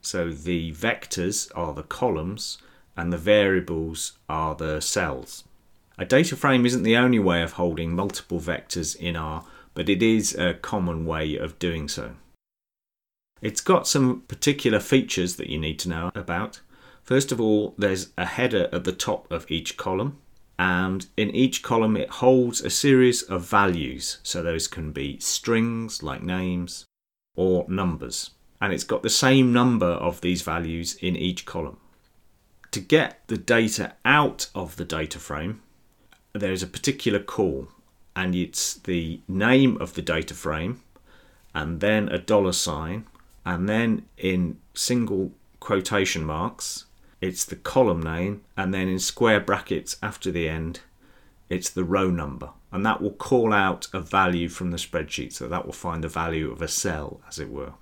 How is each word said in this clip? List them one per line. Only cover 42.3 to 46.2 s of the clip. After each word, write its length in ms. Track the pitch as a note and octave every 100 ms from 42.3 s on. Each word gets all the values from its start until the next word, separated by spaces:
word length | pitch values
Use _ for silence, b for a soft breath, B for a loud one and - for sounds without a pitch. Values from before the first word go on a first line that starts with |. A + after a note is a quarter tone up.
| G#2+ F#2+
sign, 520 | F2+ - D2+ D#2+ G2+ A2 - _ _
and 240 | - F2 F#2+
then 380 | A2 A#2 G#2+ - _
in 400 | F#2 F#2 F2 - _
single 600 | - - B2 A2 G2 F#2 - _ _
quotation 640 | - G2+ F#2 G2+ F#2+ F2